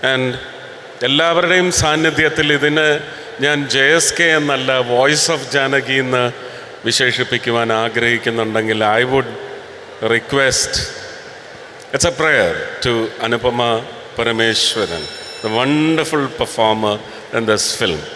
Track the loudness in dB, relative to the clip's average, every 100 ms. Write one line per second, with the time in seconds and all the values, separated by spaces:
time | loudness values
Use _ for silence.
0 | 0 0 0 -4 -10 -14 -16 -16 -18 -4
1 | 0 2 4 4 4 4 4 2 2 4
2 | 2 4 2 2 2 2 2 4 4 2
3 | -2 -14 -14 -2 0 0 0 2 6 6
4 | 2 2 4 4 2 0 2 2 2 4
5 | 4 4 2 -2 0 0 2 0 2 0
6 | 2 2 0 -2 -14 -14 -16 -6 -2 2
7 | 2 0 -2 -2 0 0 2 0 0 0
8 | 0 2 0 -2 0 0 0 2 2 2
9 | 2 0 0 -8 -12 -14 -16 -18 -18 -6
10 | 0 0 0 0 2 2 -2 -4 -6 -10
11 | -14 -16 -16 -18 -18 -18 -18 -20 -8 -2
12 | -2 0 2 4 2 0 -6 -4 -2 0
13 | -2 -4 -2 0 0 0 0 0 -4 -14
14 | -12 -4 -2 2 2 2 0 0 -2 -4
15 | -8 -12 -14 -8 -2 0 2 2 2 0
16 | 0 -2 -2 -4 -6 0 2 2 0 -2
17 | -6 -16 -6 -4 2 2 0 -2 -2 -2
18 | -6